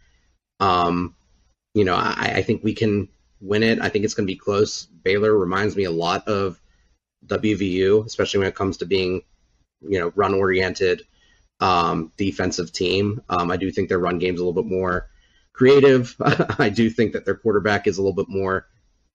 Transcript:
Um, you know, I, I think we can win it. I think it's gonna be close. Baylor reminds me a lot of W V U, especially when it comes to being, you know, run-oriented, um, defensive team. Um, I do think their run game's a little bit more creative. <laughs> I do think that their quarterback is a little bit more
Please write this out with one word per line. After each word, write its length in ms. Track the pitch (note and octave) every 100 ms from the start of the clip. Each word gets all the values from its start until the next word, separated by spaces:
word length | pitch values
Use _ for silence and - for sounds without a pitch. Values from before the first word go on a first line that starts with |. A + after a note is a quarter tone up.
| _ _ _ _ _ -
Um, 560 | G2 F2+ F2 F2 F2+ _ _ _ _ _ _
you 100 | G#2+
know, 120 | F#2+ F#2
I, 380 | - - G#2+ G2
I 60 |
think 200 | F#2+ A2
we 120 | G#2+
can 340 | G#2 A2 G2+ G2 _ _ _
win 240 | F#2+ G#2
it. 160 | A2+ A2+
I 80 | G2
think 160 | G#2
it's 100 | G#2
gonna 120 | - G2
be 100 | F#2+
close. 500 | - G2+ G#2 - -
Baylor 500 | E2 F#2+ G2+ G#2+ G#2+
reminds 380 | F2+ F#2 G#2
me 80 | F#2+
a 80 | F#2
lot 380 | E2 E2 F#2+ -
of 320 | G2+ G2 E2+ _ _ _ _ _ _ -
W 300 | F#2+ G#2+ G2
V 100 | G2 F2+
U, 260 | F#2+ G#2+ A2
especially 320 | - G2 G2+
when 100 | F#2+
it 60 |
comes 220 | - G2 F2
to 100 | F2
being, 360 | F#2+ F#2 F#2 - _ _ _ _ _
you 180 | D2+ F#2+
know, 140 | E2+
run-oriented, 880 | F#2+ G2 G2 G2 F#2+ F#2+ F2 F#2 F2 - _ _ _ _ -
um, 540 | F#2+ F2+ E2+ E2+ D#2+ -
defensive 540 | G2 - F#2 - E2+
team. 500 | - F2+ F#2+ G2+ G#2+ -
Um, 220 | F2+ F2
I 60 | F2+
do 160 | F#2+
think 160 | F#2+ F#2
their 100 | F#2+
run 220 | F2+ F2+
game's 180 | F2+ F2
a 60 |
little 180 | F2+ E2+
bit 80 | D#2+
more 380 | F#2 F#2 F2+ - _ _ _ _
creative. 600 | - B2+ C#3 C#3 C3 A#2+ -
<laughs> 420 | - - B2+ -
I 100 | A#2
do 220 | G2 A2+
think 240 | A2+ G#2+
that 100 | G#2+
their 100 | -
quarterback 520 | G2 A2+ G#2 G2+ G2+ G#2
is 100 | F2+
a 60 |
little 120 | G2
bit 140 | F#2 F#2+
more 380 | G2 F#2+ F#2+ - _ _ _ _